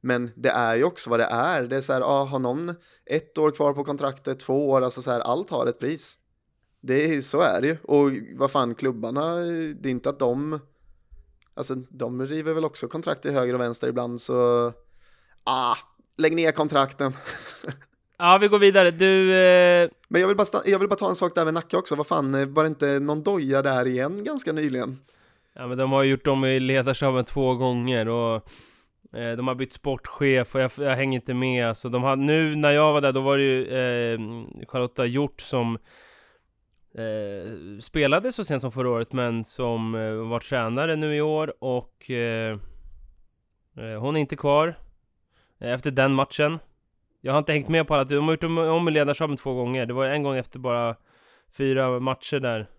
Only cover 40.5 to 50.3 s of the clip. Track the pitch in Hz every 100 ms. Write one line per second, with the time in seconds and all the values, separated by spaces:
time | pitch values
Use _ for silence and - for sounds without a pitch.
40.5 | 131 113 120 160 156 151 151 151 156 156
41.5 | - 131 123 - _ - 123 117 113 113
42.5 | 107 - - - - - - _ _ _
43.5 | _ _ - 113 110 127 156 143 147 143
44.5 | 143 160 165 - _ _ _ _ _ _
45.5 | _ 117 123 147 135 135 135 135 - 147
46.5 | 160 - _ _ _ _ _ 131 143 147
47.5 | 151 135 165 151 151 135 143 151 160 165
48.5 | 165 160 165 170 156 143 143 156 139 139
49.5 | 127 120 131 117 123 135 147 143